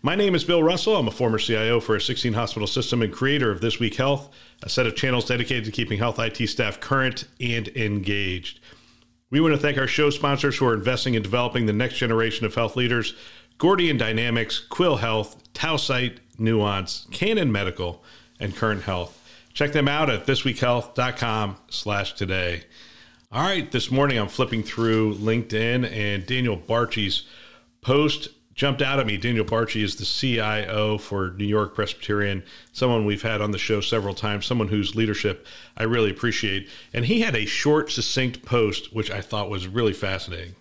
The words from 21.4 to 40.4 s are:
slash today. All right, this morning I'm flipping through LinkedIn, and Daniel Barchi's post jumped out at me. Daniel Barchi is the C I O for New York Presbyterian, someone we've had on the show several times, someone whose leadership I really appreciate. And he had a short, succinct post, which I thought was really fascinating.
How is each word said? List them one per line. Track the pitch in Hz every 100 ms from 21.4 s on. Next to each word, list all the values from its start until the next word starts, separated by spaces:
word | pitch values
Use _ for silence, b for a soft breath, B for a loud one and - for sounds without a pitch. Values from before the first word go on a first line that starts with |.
| 107 95 _
slash | - 104 101 95
today. | - 95 95 90 87 - B B B B B B
All | 113
right, | 175 190 -
this | 127 -
morning | 131 143 123
I'm | 98
flipping | - 123 113
through | 104 - 113 110 110
LinkedIn, | 101 104 117 110 107 117 123 123
and | 110 104 101 95
Daniel | 127 123
Barchi's | 98 - 113 117 113 101 - B B B B B _
post | - 139 151 151 - - _
jumped | - 139 131
out | 135 139
at | 113
me. | 101
Daniel | 117 117 104
Barchi | 113 113 113
is | 101 -
the |
C | 95 - 135 117
I | 107 107 95
O | 107 107 107
for | - 101 92 90
New | 104
York | 104 101
Presbyterian, | - 101 - - 104 101 95 B B B
someone | - 127 117 104
we've | 101
had | 113 107
on | 104
the | 98
show | - 107
several | 98 113 98
times, | 92 107 104
someone | - 123 101
whose | 107 98
leadership | 110 110 101 104 92 B B B -
I |
really | 113 120 107
appreciate. | 95 120 107 107 98 98 B B
And | - 120
he | 226
had | 208
a | 117 104
short, | - 147 151 151
succinct | - - - 127 123
post, | - 123 110 87 -
which | 110 101
I | 98
thought | - 107 101
was | 101 92
really | 107 113
fascinating. | 95 98 95 - 85